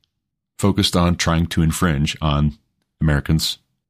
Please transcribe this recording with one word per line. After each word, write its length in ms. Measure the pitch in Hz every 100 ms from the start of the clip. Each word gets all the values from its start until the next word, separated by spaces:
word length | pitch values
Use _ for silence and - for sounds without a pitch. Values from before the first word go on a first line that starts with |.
| _ _ _ _ _ -
focused 380 | 101 95 98 92
on 200 | 87 85
trying 300 | - 82 85
to 160 | -
infringe 560 | 80 80 90 71 76 -
on 380 | 78 73 76 - _ _ _ -
Americans' 600 | 78 71 - 80 - - _ _ _